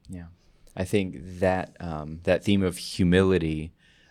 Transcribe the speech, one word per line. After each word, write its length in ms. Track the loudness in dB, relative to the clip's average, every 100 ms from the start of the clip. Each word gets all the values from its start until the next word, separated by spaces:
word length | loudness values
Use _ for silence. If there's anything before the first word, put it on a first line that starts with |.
| -16
Yeah. 180 | -16 -16 -20 _ _ -18 -10
I 80 |
think 320 | -2 0 -2 -8 -14 0
that, 380 | 0 0 -4 -10
um, 400 | -10 -8 -10 -6
that 180 | 0 0
theme 180 | 2 2
of 120 | 2 -2
humility, 960 | -10 0 4 6 4 2 0 -4 -8 -14 _ _ _